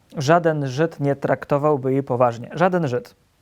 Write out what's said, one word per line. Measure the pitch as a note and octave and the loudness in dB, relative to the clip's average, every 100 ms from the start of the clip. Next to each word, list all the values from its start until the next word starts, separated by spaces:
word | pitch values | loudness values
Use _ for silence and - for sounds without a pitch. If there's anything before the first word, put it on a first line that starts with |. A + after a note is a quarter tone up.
| _ - | _ -4
Żaden | C3+ E3+ E3 D#3 C3+ | 2 4 4 0 -2
Żyd | B2+ E3 - | -2 -2 -2
nie | C#3+ C#3 | -2 -2
traktowałby | - C3+ - C#3+ D3+ D3 C3 | -2 -2 0 0 2 0 0
jej | C3+ | -2
poważnie. | C#3 B2 B2 A#2 - | 0 2 2 0 -8
Żaden | - F#3 F3+ D3 | -2 0 0 -2
Żyd. | A#2+ - _ _ _ | -4 -8 _ _ _